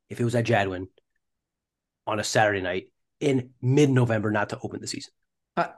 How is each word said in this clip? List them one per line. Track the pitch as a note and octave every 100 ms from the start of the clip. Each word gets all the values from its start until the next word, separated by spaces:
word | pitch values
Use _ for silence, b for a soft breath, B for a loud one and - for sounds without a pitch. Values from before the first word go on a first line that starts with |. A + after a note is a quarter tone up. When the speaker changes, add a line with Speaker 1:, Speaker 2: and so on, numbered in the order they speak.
| _
Speaker 1:
if | G#2
it | A#2+
was | A#2
at | A#2
Jadwin | A2 G2 F2+ F#2+ _ _ _ _ _ _ _ _ _ _ _ -
on | G#2+
a |
Saturday | G#2 B2 G#2+ G2+
night | F#2 F#2 - _ _ -
in | D3 C3 B2+ _
mid-November, | B2+ C#3+ D3 B2+ A#2+ A2 G#2
not | G#2 G#2
to | -
open | G#2 G#2+
the | G#2+
season. | - - _ _ _ _ -
Speaker 2:
I, | E3+